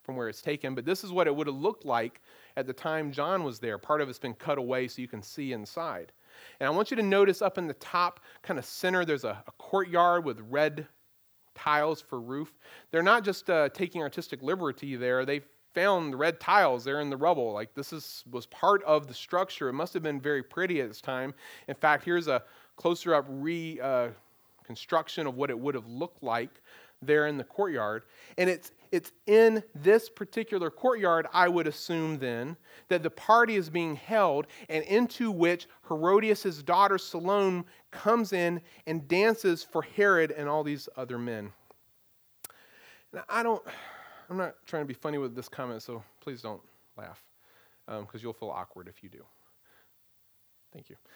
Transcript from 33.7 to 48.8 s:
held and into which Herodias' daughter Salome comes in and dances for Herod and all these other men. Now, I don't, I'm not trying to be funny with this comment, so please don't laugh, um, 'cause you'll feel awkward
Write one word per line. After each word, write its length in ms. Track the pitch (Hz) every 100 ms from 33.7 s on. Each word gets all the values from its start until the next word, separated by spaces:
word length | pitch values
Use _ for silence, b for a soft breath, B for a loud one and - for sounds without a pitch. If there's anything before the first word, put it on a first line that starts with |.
| 165 165 143
held 520 | - 220 185 139 151 B B
and 140 | 156 156
into 440 | 202 247 - 233
which 380 | 180 170 175 - B -
Herodias' 760 | 160 170 196 220 208 196 151
daughter 340 | 139 180 196 190
Salome 640 | - 175 175 202 196 180 175 B _
comes 420 | - 202 233 208
in 280 | 190 175 175 B B -
and 200 | 160 139
dances 560 | 170 214 226 202 170
for 180 | - 175
Herod 500 | - - 202 180 160
and 160 | 147 147
all 160 | 151
these 240 | 147 147 - -
other 240 | 123 123
men. 320 | 120 113 104 - _ _ _ _ _ _ _ _ - B B B B B B
Now, 120 | - -
I 140 | 214
don't, 180 | 233 220 - B B B B B B
I'm 80 | 185
not 180 | 175 - -
trying 180 | 160
to 40 | 147
be 80 | 123
funny 240 | 156 147
with 160 | 131 120
this 140 | 123
comment, 340 | - 127 110
so 180 | - 117 107 _
please 200 | - 123
don't 200 | 113 101 - b b -
laugh, 260 | 98 - _ b b b b b -
um, 200 | 107 101
'cause 160 | 113
you'll 100 | 117
feel 160 | 110 107
awkward 380 | 78 90 -